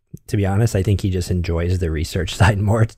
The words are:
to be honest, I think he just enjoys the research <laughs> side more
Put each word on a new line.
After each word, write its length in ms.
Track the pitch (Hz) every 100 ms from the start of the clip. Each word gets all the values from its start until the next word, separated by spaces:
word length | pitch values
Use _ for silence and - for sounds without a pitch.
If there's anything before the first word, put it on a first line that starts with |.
| _ - -
to 100 | 107
be 80 | 95
honest, 300 | 98 117 101
I 80 |
think 180 | 95 95
he 80 | 98
just 220 | 92 87
enjoys 480 | 90 85 82 87 90
the 120 | 87
research 420 | 78 73 - 85 -
<laughs> 0 |
side 240 | 95 101
more 280 | 104 113 110